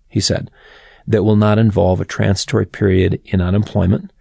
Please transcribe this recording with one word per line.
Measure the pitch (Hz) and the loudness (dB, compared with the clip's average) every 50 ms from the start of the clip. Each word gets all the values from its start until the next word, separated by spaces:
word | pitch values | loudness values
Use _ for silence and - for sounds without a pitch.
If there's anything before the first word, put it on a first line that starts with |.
| _ _ | _ _
he | - 98 | -6 -4
said, | - - - - - - - _ - - - - - - - _ _ | -2 -2 -4 -4 -6 -10 -18 _ -20 -20 -20 -20 -20 -20 -20 _ _
that | - 110 107 95 | -2 -2 0 2
will | 107 107 | 2 2
not | 104 107 104 107 110 | 4 4 4 4 2
involve | 113 110 95 95 92 92 92 98 | 2 2 2 2 2 2 0 0
a | 95 | -4
transitory | - - - 104 101 101 - - - - 107 101 | -6 -4 -2 -2 0 0 -2 -4 -2 -2 -2 -2
period | - - - 104 98 92 92 92 92 95 - - | -4 -4 -2 0 2 2 2 2 0 -2 -4 -6
in | - - 92 | -4 -4 -2
unemployment | 87 90 95 104 107 - - 104 90 90 107 147 190 - _ _ | 0 0 0 -2 -2 -2 -2 -2 0 0 0 -2 -4 -8 _ _